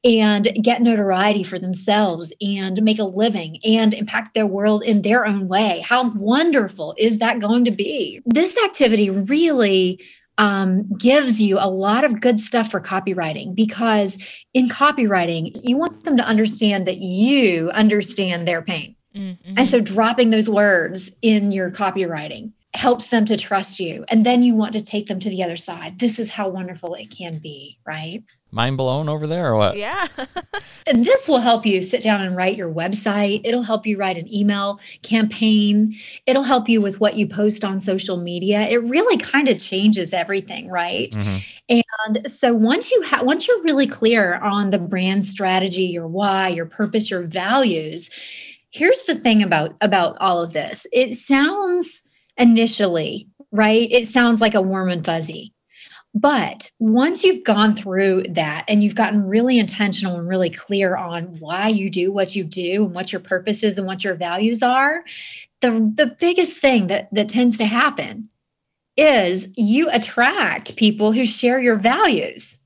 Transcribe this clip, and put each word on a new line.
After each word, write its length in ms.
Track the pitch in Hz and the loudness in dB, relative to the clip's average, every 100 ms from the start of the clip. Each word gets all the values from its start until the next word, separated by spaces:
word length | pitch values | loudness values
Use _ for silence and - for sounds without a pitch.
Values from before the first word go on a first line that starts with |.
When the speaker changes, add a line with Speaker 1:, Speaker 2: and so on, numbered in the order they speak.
Speaker 1:
and 460 | 247 226 214 208 214 214 | 4 4 4 4 0 2
get 200 | 220 240 | 0 4
notoriety 600 | 240 220 196 185 202 202 | 2 2 2 2 2 2
for 160 | 185 180 | -2 -6
themselves 720 | 185 180 - 208 202 165 165 - | -6 -4 0 2 2 -2 -10 -8
and 420 | 202 196 190 185 | -6 -4 -4 0
make 160 | 214 220 | 0 0
a 60 | |
living 540 | 202 185 226 208 160 160 | -2 0 0 0 -8 -6
and 300 | 220 220 220 | 0 2 2
impact 400 | 214 214 220 220 | 0 -4 -6 -4
their 120 | 226 208 | -2 -2
world 360 | 196 208 208 | 0 0 0
in 200 | 233 208 | 2 0
their 240 | 196 240 214 | 2 2 2
own 220 | 202 190 | -2 0
way? 360 | 190 214 170 - | 0 0 -2 0
How 240 | 247 247 | 0 0
wonderful 840 | 214 208 262 339 285 196 185 156 - | -2 0 2 4 2 0 -6 -12 0
is 200 | 220 220 | 0 2
that 220 | 233 240 | 0 0
going 240 | 208 240 | 0 2
to 60 | 240 | 2
be? 520 | 196 202 294 160 - 247 | 0 -4 -4 -6 -6 0
This 300 | 233 370 480 | 2 2 0
activity 520 | 403 - 254 214 202 | -2 2 2 4 2
really, 920 | 190 196 294 330 269 208 190 185 185 - _ _ - | 0 0 2 2 2 2 2 2 -2 -14 _ _ 0
um, 500 | 208 196 190 185 208 202 | 0 2 0 0 -2 0
gives 460 | 240 285 262 220 | 4 4 2 2
you 160 | 208 190 | 2 2
a 100 | 190 | 0
lot 360 | 190 196 226 | 0 0 2
of 160 | 285 220 | 0 2
good 200 | 247 220 | 0 0
stuff 300 | - 240 220 | 0 -2 -2
for 100 | 190 | -6
copywriting, 760 | - 190 190 180 156 156 - | -4 -6 -4 -4 -4 -6 -8
because 640 | 185 214 202 226 214 196 196 - - _ | -2 -2 0 0 2 0 -6 -16 -20 _
in 140 | 262 254 | 0 0
copywriting, 920 | - 285 285 220 190 170 165 165 - | 2 2 4 2 2 0 -2 -6 -6
you 140 | 247 262 | -2 0
want 280 | 339 - | -2 -4
them 120 | - 254 | 0 0
to 80 | |
understand 600 | 233 220 220 - 214 196 185 | 2 2 2 0 0 0 -2
that 120 | 185 | -4
you 720 | 185 185 233 285 220 170 165 | -6 2 4 4 4 2 -2
understand 760 | 208 214 208 196 - 190 175 170 | 2 4 2 -2 -4 -4 -2 -2
their 160 | 170 | -4
pain. 320 | 165 170 143 _ _ | -4 -8 -10 _ _
Speaker 2:
Mm-hmm. 400 | 202 190 180 180 196 | -12 -12 -12 -6 0
Speaker 1:
And 120 | 262 | 2
so 120 | 240 | 2
dropping 500 | 208 196 226 240 233 | 2 0 0 2 4
those 180 | 220 220 | 4 2
words 640 | 208 208 180 160 185 - _ | 2 4 4 0 -8 -14 _
in 280 | 233 214 202 | 2 2 2
your 200 | 190 185 | -2 -4
copywriting 800 | 190 196 190 180 160 151 117 220 _ _ | -2 -4 -2 -4 -6 -10 -12 -16 _ _
helps 340 | - - 233 - | -2 0 0 0
them 160 | 233 | 0
to 120 | 214 208 | 2 -2
trust 440 | - 196 190 - | -2 -4 -4 -8
you. 240 | 175 - - | -8 -8 0
And 160 | 226 | 2
then 200 | 226 247 | 4 4
you 100 | 247 | 4
want 200 | 220 214 | 2 0
to 80 | 220 | -4
take 260 | 214 208 208 | -4 -6 -6
them 100 | 190 | -6
to 80 | 196 | -6
the 140 | 185 | -4
other 140 | 175 170 | -4 -6
side. 420 | - 170 160 185 | -12 -12 -14 -4
This 220 | 240 220 | -2 -2
is 100 | 214 | -8
how 180 | - 196 | -4 -6
wonderful 460 | 185 180 170 175 | -6 -10 -10 -12
it 120 | 175 214 | -12 -14
can 320 | - 175 160 | -14 -12 -12
be, 400 | 160 143 139 - | -14 -18 -20 -18
right? 380 | - 156 160 208 _ _ _ | -12 -12 -10 -14 _ _ _
Speaker 3:
Mind 260 | 107 123 135 | -4 -2 0
blown 320 | 131 131 156 | -2 -2 -4
over 180 | 151 151 | -6 -6
there 220 | 170 156 | -4 0
or 40 | 110 | 2
what? 200 | 101 208 | 2 0
Speaker 2:
Yeah. 300 | 208 370 349 | -6 -6 -6
<laughs> 40 | - 262 359 - 415 - - - | -8 -10 -10 -10 -12 -12 -10 0
Speaker 1:
And 160 | 240 | 2
this 240 | 247 523 - | 4 2 4
will 120 | 262 | 2
help 260 | 233 233 226 | 4 2 2
you 160 | 190 | 0
sit 200 | 185 240 | 0 -2
down 200 | 220 202 | 0 0
and 120 | 190 | -2
write 220 | 180 185 196 | -2 -2 -2
your 160 | 175 | -6
website. 680 | 160 175 208 220 202 202 208 | -4 -4 -4 -2 0 0 -2
It'll 180 | 233 247 | -2 -4
help 240 | 214 214 220 | -2 -4 -2
you 120 | 196 | -2
write 180 | 190 175 | -2 -4
an 160 | 165 | -6
email 460 | 208 202 202 202 202 - - | 0 0 0 -4 -8 -14 -20
campaign. 920 | - 220 214 - 220 214 208 208 214 214 - - | -2 0 0 0 2 4 4 2 2 -2 -16 -6
It'll 180 | - 254 | 0 0
help 240 | 269 254 226 | 2 2 4
you 140 | 226 | 2
with 180 | 202 196 | 2 0
what 160 | 208 | 0
you 120 | 220 208 | 0 -4
post 340 | - 208 214 | 0 0 0
on 180 | 202 196 | -4 -4
social 340 | 190 190 190 180 | -2 -4 -4 -6
media. 460 | 175 175 185 208 | -6 -4 0 0
It 200 | 214 240 | 2 0
really 360 | 233 277 466 320 | 2 2 2 0
kind 300 | - 277 269 | 0 0 2
of 100 | 185 | 0
changes 560 | - 190 208 214 165 | -2 2 2 2 -2
everything, 540 | 185 170 196 196 - - | -4 -2 -4 -6 -14 -8
right? 420 | 180 175 180 - | -6 -4 -4 -6
Speaker 3:
Mm-hmm. 680 | 107 104 95 98 - - 240 - 220 220 | -4 -4 -4 -8 -20 2 2 2 -6 -4
Speaker 1:
And 200 | 214 277 | -4 -4
so 280 | - 254 | 0 2
once 360 | 233 220 294 - | 4 2 2 2
you 120 | 480 | 0
ha-, 180 | 320 269 | 2 0
once 240 | 254 339 - | 0 0 2
you're 160 | 466 | 2
really 240 | 330 277 269 | 2 2 0
clear 500 | - 226 233 185 175 | 0 2 4 2 0
on 340 | 202 202 196 | -2 0 0
the 80 | 196 | -2
brand 460 | 175 185 185 196 | -2 -2 0 0
strategy, 600 | 196 - 190 185 190 180 | -4 -4 0 0 0 -2
your 220 | 185 170 165 | -2 -4 -6
why, 420 | 180 202 190 190 | -2 0 0 0
your 180 | 170 165 | -2 -8
purpose, 440 | - 214 220 214 | -4 -2 -2 -2
your 120 | 185 | -6
values, 840 | 170 185 190 254 254 165 156 165 - - - - - - _ | -6 -6 0 2 2 0 -6 -12 -14 -16 -18 -18 -20 -20 _
here's 320 | - 349 523 | -2 2 2
the 120 | - | 0
thing 280 | 285 247 220 | -2 2 4
about, 340 | 196 160 156 - | 4 0 0 -2
about 340 | 208 196 170 - | 0 2 0 0
all 200 | 190 175 | 0 0
of 140 | 170 | -2
this. 320 | 160 - - - | -6 -6 -10 -2
It 240 | 247 254 | 0 0
sounds 880 | 240 - 269 294 403 381 359 330 - _ _ _ - | -4 0 2 2 0 -2 -2 -4 -10 _ _ _ 2
initially, 880 | 240 226 226 - 196 170 156 - - _ - | 6 6 2 0 0 0 -4 -8 -14 _ -6
right? 360 | 208 214 220 226 | 2 4 4 4
It 180 | 240 226 | 2 2
sounds 320 | 254 240 220 | 2 4 4
like 140 | 220 | 2
a 80 | 214 | 2
warm 260 | 190 190 185 | 0 0 -2
and 160 | 175 | -2
fuzzy. 480 | 160 165 160 160 - _ _ _ - - _ | -2 -4 -4 -12 -16 _ _ _ -20 -20 _
But 560 | 214 285 269 175 - - _ | 0 2 2 -2 -6 -20 _
once 440 | 220 233 285 370 | 2 4 2 4
you've 220 | 370 370 | 2 2
gone 320 | - 208 214 214 | 0 4 4 2
through 480 | 196 185 196 185 185 | -2 0 2 2 0
that 340 | 170 156 151 - | -4 -4 -6 0
and 160 | 208 | 2
you've 120 | 208 | 2
gotten 320 | 208 208 208 190 | 2 0 0 2
really 320 | 214 247 247 | 0 4 2
intentional 580 | 202 - 202 180 196 175 | 2 -2 -2 -2 -4 -4
and 100 | 170 | -4
really 220 | 185 175 | 0 -2
clear 460 | - - 202 190 185 | -4 -6 0 0 -2
on 420 | 175 170 175 165 | -6 -8 -10 -12
why 300 | 156 175 214 | -8 -4 0
you 220 | 208 190 | 0 -2
do 200 | 185 180 | -2 -2
what 240 | 196 185 | 0 -2
you 100 | - | -4
do 420 | 160 185 175 196 202 | -8 -6 -4 0 -2
and 80 | |
what 180 | 175 180 | -2 -8
your 80 | 190 | -10
purpose 420 | - 185 185 214 | -4 -4 -2 -2
is 140 | 220 196 | -2 -2
and 100 | 190 | -6
what 160 | 190 | -6
your 120 | 202 | -6
values 480 | 170 175 180 214 233 | -4 -4 -2 0 2
are, 420 | 247 254 277 330 339 - - - - _ | 2 2 2 -2 -8 -18 -18 -20 -20 _
the, 320 | 247 226 220 | 0 2 0
the 220 | 220 285 - | 2 -2 0
biggest 380 | 339 359 349 - | 0 2 -2 2
thing 300 | 277 240 180 | 2 2 2
that, 260 | 196 202 | -4 -2
that 160 | 202 208 | -4 -2
tends 280 | 233 247 220 | 2 2 2
to 80 | 214 | 0
happen 640 | 220 285 277 143 208 214 _ _ _ _ _ _ - | 2 0 -2 -10 -12 -16 _ _ _ _ _ _ 4
is 520 | 302 254 180 185 196 - | 4 6 2 -2 -6 -2
you 320 | 208 254 339 | 2 2 2
attract 840 | 220 - - 247 370 208 - - - | 0 -2 0 0 2 -2 -4 -10 2
people 360 | 214 208 214 | 2 4 0
who 140 | 226 240 | 2 0
share 340 | - 240 254 | 0 0 2
your 160 | 247 214 | 2 2
values. 800 | 214 294 427 196 - - - - | 2 2 2 2 -4 -10 -16 -18